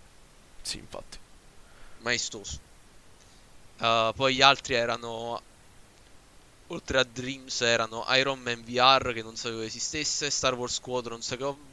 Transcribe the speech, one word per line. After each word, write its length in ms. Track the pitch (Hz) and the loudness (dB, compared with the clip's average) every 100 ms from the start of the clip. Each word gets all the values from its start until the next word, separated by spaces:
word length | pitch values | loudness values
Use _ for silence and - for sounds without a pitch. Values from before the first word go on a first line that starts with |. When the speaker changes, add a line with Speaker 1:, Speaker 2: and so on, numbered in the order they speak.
| - - - - - - | -20 -20 -20 -20 -20 -12
Speaker 1:
Sì, 160 | - - | -10 -10
infatti. 400 | - 50 - - - - - - - - - - | -10 -14 -14 -18 -18 -20 -20 -20 -20 -20 -18 -8
Speaker 2:
Maestoso. 600 | 113 120 - 110 98 - - - - - - - - - - - - - | -2 -2 -2 -8 -12 -12 -14 -20 -20 -20 -20 -20 -20 -20 -20 -20 -20 -4
Eh, 340 | 117 113 113 110 | 2 2 2 2
poi 180 | 135 | 0
gli 80 | 131 | 8
altri 320 | 135 135 - | 8 8 2
erano, 640 | 123 120 117 117 113 117 117 - - - - - - - - - - - - - | 0 0 -2 -6 -8 -6 -8 -10 -20 -20 -20 -20 -20 -20 -20 -20 -20 -20 -20 -12
oltre 300 | 165 - 131 | -12 -2 2
a 60 | |
Dreams, 560 | 127 117 123 135 131 - | 2 -2 -8 -8 -8 0
erano 440 | 120 117 113 113 - | 2 4 2 -4 2
Iron 300 | 131 135 135 | 2 4 -2
Man 220 | 123 117 | -4 -6
V 100 | 117 120 | -4 6
R, 360 | 127 131 127 | 8 8 4
che 100 | 113 | -4
non 140 | 110 113 | -6 -8
sapevo 240 | 120 113 | -6 -4
esistesse, 680 | 110 117 - 156 147 - 147 | -6 -4 -4 -2 -2 -2 -2
Star 240 | - 131 | 0 0
Wars 200 | 127 120 | 0 -4
Squadrons, 600 | - - 127 120 117 - 123 | -6 -4 -4 -4 -8 -8 -4
che 80 | |
ho 120 | 139 139 - | -6 -6 -14